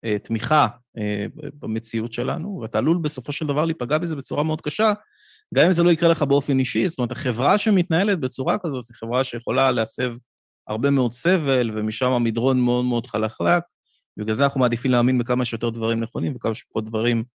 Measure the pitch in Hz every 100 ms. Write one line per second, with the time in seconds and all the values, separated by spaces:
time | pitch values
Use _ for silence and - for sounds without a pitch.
0 | 117 104 - 113 - 151 120 - _ -
1 | 104 104 98 - 98 147 110 110 - 113
2 | 113 117 123 143 175 185 113 - 131 175
3 | 160 - 120 143 151 143 165 160 123 151
4 | 170 151 - 143 156 156 - - 214 208
5 | _ _ _ - _ 127 165 170 175 165
6 | 170 165 139 143 139 135 127 214 208 -
7 | 120 123 139 113 135 208 220 196 175 165
8 | 208 185 131 - 131 208 165 135 120 117
9 | 113 123 131 117 117 123 131 123 110 -
10 | 127 120 _ _ _ _ - 110 143 143
11 | 123 120 170 185 147 131 117 107 107 107
12 | 127 127 117 110 127 131 123 123 123 120
13 | 117 113 107 - 170 175 165 _ _ _
14 | _ - 107 110 139 135 123 117 135 123
15 | 120 127 120 123 120 110 120 113 113 113
16 | 113 131 160 123 117 110 - 113 110 110
17 | 117 117 113